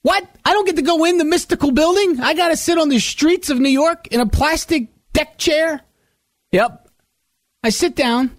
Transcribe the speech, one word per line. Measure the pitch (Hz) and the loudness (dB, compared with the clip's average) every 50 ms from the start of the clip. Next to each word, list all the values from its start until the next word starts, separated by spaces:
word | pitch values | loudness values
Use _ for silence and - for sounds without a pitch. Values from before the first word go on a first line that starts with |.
What? | _ 269 359 403 381 - _ _ _ | _ 0 -2 -2 -4 -8 _ _ _
I | - 359 | 0 0
don't | 427 403 | 0 0
get | 370 339 | 0 -2
to | 302 277 | -2 0
go | 285 349 320 320 | 0 0 2 2
in | 339 359 339 | 2 2 0
the | 320 | 0
mystical | 302 339 349 - - 359 - - 285 | 0 0 -2 -2 -2 -4 -2 0 0
building? | 262 240 311 330 359 403 415 370 330 247 | 2 2 2 2 2 2 2 0 0 0
I | 247 247 320 | -2 -2 0
gotta | 311 359 339 320 | 0 0 0 0
sit | - - - 339 339 | -2 0 -2 0 2
on | 320 294 | 2 2
the | 277 233 | 2 0
streets | - - - - 285 311 349 359 - - | -2 -2 -4 0 2 2 2 0 -2 -4
of | 294 247 | -2 0
New | 262 277 | 2 2
York | 262 262 294 330 339 330 _ | 2 2 2 0 -2 -4 _
in | - - 240 | -4 -2 -2
a | 247 | 0
plastic | 208 - - 269 302 320 320 - - 339 311 233 - _ _ _ _ - | 0 0 0 0 0 -2 -2 -2 -2 -2 -2 -2 -6 _ _ _ _ -4
deck | 311 302 302 - | -4 -4 -4 -8
chair? | _ - - 311 302 320 330 311 269 _ _ _ _ _ _ _ _ _ _ _ _ _ _ - | _ -2 0 0 0 0 -2 -4 -6 _ _ _ _ _ _ _ _ _ _ _ _ _ _ 0
Yep. | 180 220 240 - - _ _ _ _ _ _ _ _ _ _ _ _ _ _ _ _ - | 0 0 0 -4 -10 _ _ _ _ _ _ _ _ _ _ _ _ _ _ _ _ -4
I | 226 | -4
sit | 208 - - 349 247 | -2 0 -2 -2 0
down. | - 277 247 233 240 262 254 - | -2 -2 0 0 0 -2 -4 -6